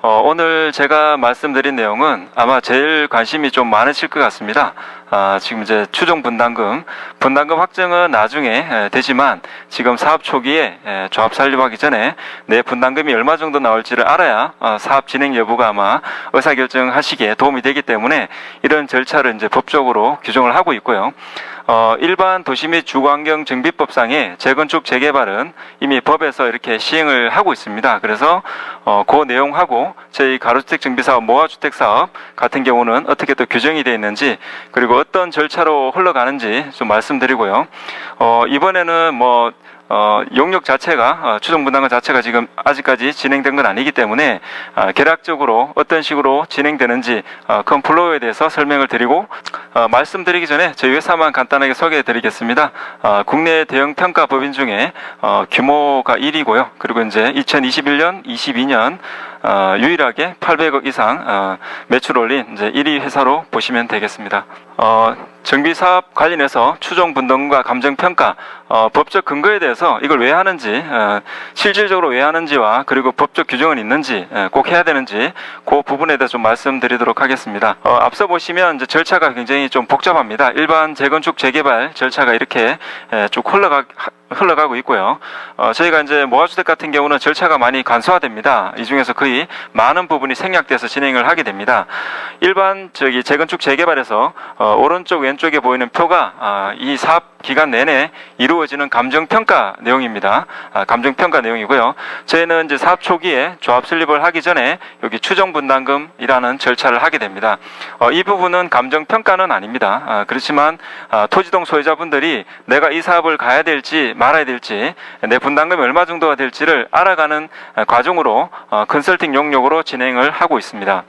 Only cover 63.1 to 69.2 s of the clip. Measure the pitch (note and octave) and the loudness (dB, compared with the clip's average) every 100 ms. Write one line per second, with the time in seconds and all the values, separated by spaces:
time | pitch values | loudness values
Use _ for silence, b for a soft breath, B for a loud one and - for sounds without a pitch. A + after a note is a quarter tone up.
63.1 | C#3 C3 D3+ - A#2 A2+ B2 A#2 G#2+ G#2 | 0 2 0 -2 -6 -2 -2 -2 -4 -4
64.1 | - G#2 G2+ - B - - A2 A2+ A2+ | -8 -6 -6 -6 B -12 0 2 4 2
65.1 | - - - - C#3 D3+ E3 F#3 F3+ - | 0 -14 -14 -2 0 0 0 2 2 0
66.1 | - D#3 E3+ C#3 B2+ B2 D#3+ - F3 E3+ | 0 0 2 0 2 0 0 -4 0 0
67.1 | C#3 B2+ C3 C#3+ C#3+ B2 B2 C#3 C#3 F3+ | 0 0 0 2 0 0 -2 -2 0 -2
68.1 | E3 A#2+ - B B - A2+ A2 C#3+ D3+ | 2 0 -2 B B -2 2 2 2 0
69.1 | G3 | -2